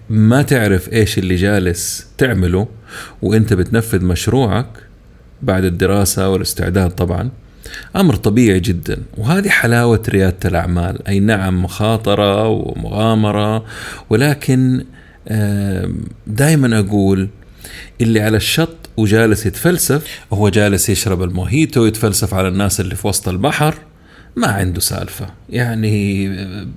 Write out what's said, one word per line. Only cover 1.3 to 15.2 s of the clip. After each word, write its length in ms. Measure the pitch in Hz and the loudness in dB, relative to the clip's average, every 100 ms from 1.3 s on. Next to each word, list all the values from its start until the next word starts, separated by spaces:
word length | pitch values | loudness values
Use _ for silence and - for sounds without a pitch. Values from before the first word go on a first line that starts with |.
| 90 | 0
جالس 720 | 98 101 90 85 - - - - | 2 2 0 -2 -6 -10 -14 -2
تعمله 500 | 131 98 90 92 110 - - - - - | 0 2 2 0 -2 -8 -18 -18 -18 -6
وإنت 320 | 113 110 101 | 0 2 2
بتنفذ 520 | 92 87 113 107 92 90 | 2 2 0 0 0 0
مشروعك 640 | 85 - 127 117 98 - - - - - - - - | 0 0 0 2 0 -4 -12 -20 -20 -20 -20 -20 -8
بعد 220 | - 92 | -2 0
الدراسة 680 | 92 87 92 101 98 - 95 | 0 0 0 2 0 0 0
والاستعداد 640 | 95 92 - 92 95 90 | 0 -2 -4 -2 0 0
طبعا، 380 | 90 90 90 127 - - - - - - 190 | 0 -2 -2 -4 -8 -18 -20 -18 -18 -6 2
أمر 200 | 180 104 | 2 2
طبيعي 440 | 107 110 117 92 | 2 4 4 4
جدا، 380 | 87 87 - - - - | 0 -4 -4 -8 -10 -6
وهذه 320 | 110 190 202 | -2 0 2
حلاوة 540 | - 120 117 120 110 - | 0 2 2 4 2 2
ريادة 400 | 98 95 92 90 | 2 2 0 -2
الأعمال. 580 | 87 87 87 87 - - | -2 0 -2 -2 -4 -2
أي 120 | 98 | 0
نعم، 440 | 104 104 95 92 | 2 2 0 0
مخاطرة 840 | 90 - 107 110 107 101 101 101 110 | -2 -2 0 0 0 2 2 2 0
ومغامرة، 1160 | 107 - - 107 104 113 110 104 104 107 110 - - - - - | 0 -4 -8 -6 -2 0 2 2 0 0 -2 -6 -14 -14 -16 -2
ولكن، 760 | 110 147 143 - 127 127 127 - - - - | 0 2 0 0 2 2 0 -4 -14 -20 -20